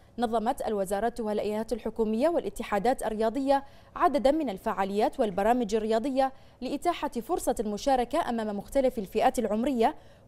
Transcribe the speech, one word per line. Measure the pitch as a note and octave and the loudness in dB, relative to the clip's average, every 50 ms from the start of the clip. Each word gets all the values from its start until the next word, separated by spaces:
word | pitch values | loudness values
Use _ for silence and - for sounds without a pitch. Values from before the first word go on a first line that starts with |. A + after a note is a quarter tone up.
| - - - - | -20 -18 -6 -4
نظمت | A#3+ A3 A#3 A3+ G#3+ G3 F#3+ - - | -2 0 0 0 0 0 -2 -2 -2
الوزارات | - A3 G3+ G3 F3+ G#3 G3 A3 A#3+ A#3+ - | -2 -2 -2 -2 -2 -2 0 0 -2 -2 -2
والهيئات | A3 G#3+ G#3 G#3 - G#3 G#3 G#3+ A3+ - B3 | -4 -2 -2 -2 -2 -2 -2 -2 -2 -2 -4
الحكومية | G#3+ - A3+ G#3+ - A3 G#3+ A3 A3 C4+ E4 | -4 -4 -6 -2 0 0 0 2 2 2 2
والاتحادات | E4+ C#4+ - G3+ - - A3+ - G#3 G3+ F#3 A#3+ C4+ - - | 2 2 -2 -2 -6 -8 -6 -2 -2 0 2 2 0 2 -2
الرياضية | A3 A3 G#3 A3 A3+ A3 C#4+ C4+ C#4 C#4 C#4 C4+ - - - - - - | -4 -2 0 0 0 0 0 2 2 2 2 2 -4 -20 -20 -20 -14 -4
عددا | C4 D#4+ F4 C4 A#3 G3+ C4+ | 2 2 2 2 2 0 2
من | D4+ D#4+ D4+ A#3+ | 0 0 0 -2
الفعاليات | F#3+ F#3 - A3+ F#3+ F3+ G3 G3 G3+ G#3 A3+ D4+ - - | -4 -4 -4 -4 -2 -2 -2 -2 2 2 2 0 2 0
والبرامج | A#3+ G#3 F3+ G3 G3 A3 B3 B3+ A#3+ F#3 A3 | -2 0 0 0 2 2 2 2 2 0 -2
الرياضية | A3 G#3 G#3+ A3 A3+ A3+ C#4+ B3+ C4+ C4+ C4 - - - - - - | -2 0 2 0 0 0 0 2 2 0 0 0 -8 -20 -20 -16 -10
لإتاحة | A#3+ C4 C4+ C#4 - F4 D#4+ - D#4 C#4 | -8 -6 -6 -2 0 0 0 0 -4 -4
فرصة | - A#3+ G#3 - F4 - - D4 A#3+ - | -4 -6 -4 -2 -4 -2 0 0 0 0
المشاركة | G#3+ G#3+ G#3 G3+ - C#4+ C4+ B3+ A#3+ A#3+ - D#4+ - - | -2 -4 -4 -2 2 2 4 4 2 0 0 -2 0 0
أمام | A#3+ A3+ A3 G#3+ G#3 | -2 -2 -2 -4 -4
مختلف | G3 - - - C#4 C4 B3+ - A3+ | -6 -8 -2 0 2 2 2 0 0
الفئات | F#3+ - - G#3+ - C4 - B3+ | -8 -4 0 4 4 4 4 4
العمرية، | A3 F#3+ G#3 A3 A#3+ D4 C4+ A#3 A3 C#4+ D#4 - - - - - - | 0 0 0 0 0 0 2 4 2 2 2 -2 -14 -20 -20 -20 -4